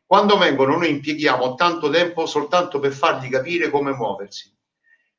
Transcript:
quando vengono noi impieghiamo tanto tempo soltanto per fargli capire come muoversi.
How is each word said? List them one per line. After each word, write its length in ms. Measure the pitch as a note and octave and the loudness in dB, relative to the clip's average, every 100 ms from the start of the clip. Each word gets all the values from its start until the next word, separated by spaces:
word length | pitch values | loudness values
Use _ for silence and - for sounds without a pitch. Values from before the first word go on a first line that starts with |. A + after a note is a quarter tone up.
| _ | _
quando 320 | G3 G#3 G3+ | 4 6 4
vengono 400 | E3+ C3+ C3+ D#3+ | 4 4 2 2
noi 120 | E3 | 0
impieghiamo 640 | C#3 C#3+ D3 D3 B2+ B2 B2 | -2 -4 -2 0 0 -2 0
tanto 340 | F3 E3 D3+ | 0 0 0
tempo 360 | D#3+ F3 E3 D#3 | 0 0 -2 -4
soltanto 540 | D3+ C#3 F3+ - C#3+ | -4 0 0 0 -2
per 120 | C#3 | -2
fargli 380 | C3+ E3 C3+ B2+ | 0 -2 -2 -4
capire 400 | C3 D#3 E3+ D3+ | -4 -2 -4 -2
come 240 | C#3 C#3 | -2 -2
muoversi. 600 | C3 G#2+ G2 G2+ - - _ _ _ _ _ _ | -4 -6 -6 -12 -16 -20 _ _ _ _ _ _